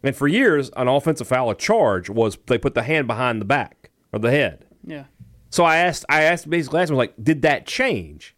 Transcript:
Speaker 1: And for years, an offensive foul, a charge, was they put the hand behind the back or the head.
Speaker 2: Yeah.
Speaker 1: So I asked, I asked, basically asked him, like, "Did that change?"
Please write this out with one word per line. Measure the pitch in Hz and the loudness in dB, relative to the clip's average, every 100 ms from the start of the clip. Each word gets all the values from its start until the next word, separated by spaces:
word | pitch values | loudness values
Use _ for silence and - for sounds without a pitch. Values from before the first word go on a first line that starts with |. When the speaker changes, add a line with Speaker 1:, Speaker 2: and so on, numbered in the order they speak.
Speaker 1:
And | 135 - | -4 -2
for | 147 | 0
years, | 202 262 151 131 - | 2 2 2 -2 -2
an | 123 | 0
offensive | 139 160 147 120 | 2 0 -4 -2
foul, | 127 123 | 0 0
a | |
charge, | 101 - 220 135 95 87 | -2 0 2 2 0 -2
was | 113 110 - - | 0 0 -2 -2
they | 120 | 0
put | 135 | 0
the | 120 | -2
hand | 117 156 123 | -2 -2 -2
behind | 110 127 110 | -2 -2 -2
the | |
back | 101 139 110 _ _ _ _ | -2 -2 -2 _ _ _ _
or | 104 | -4
the | 113 | 0
head. | 143 117 78 _ _ | 2 0 -4 _ _
Speaker 2:
Yeah. | - 151 139 _ - - _ | -16 -16 -18 _ -20 -20 _
Speaker 1:
So | - | 2
I | 170 160 | 4 4
asked, | 175 151 - | 2 -2 -2
I | 151 | 2
asked, | 156 170 156 | 2 0 -2
basically | 170 135 156 | -2 0 -2
asked | 175 | 0
him, | 135 | 0
like, | 117 - | 0 -2
"Did | 110 151 | 0 2
that | 151 139 - | 2 0 -4
change?" | - 262 131 80 73 - | -2 -2 -2 -6 -16 -20